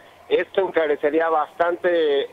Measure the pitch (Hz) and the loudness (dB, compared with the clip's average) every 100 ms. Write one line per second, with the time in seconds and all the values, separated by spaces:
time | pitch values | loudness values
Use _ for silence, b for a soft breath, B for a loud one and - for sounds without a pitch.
0 | B B - 147 180 - 185 175 156 147 | B B -4 -2 -2 -2 -2 -2 -2 0
1 | 151 151 165 160 147 - 170 175 185 170 | 0 0 0 0 -2 -2 -2 0 0 0
2 | 156 139 - | 2 0 0